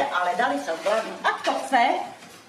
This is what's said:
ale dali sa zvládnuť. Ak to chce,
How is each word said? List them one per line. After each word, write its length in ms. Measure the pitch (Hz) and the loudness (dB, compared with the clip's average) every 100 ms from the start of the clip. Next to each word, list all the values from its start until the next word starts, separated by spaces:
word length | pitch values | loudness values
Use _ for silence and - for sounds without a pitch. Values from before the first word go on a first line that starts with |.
| - | 4
ale 240 | 180 180 | 0 0
dali 240 | - 254 277 | 2 0 0
sa 160 | - | -4
zvládnuť. 440 | - 196 220 - - | -2 0 0 -2 -2
Ak 160 | - 427 - | -2 0 0
to 80 | 277 - | -2 2
chce, 180 | 254 240 - - - - - | 4 4 2 -4 -12 -20 -20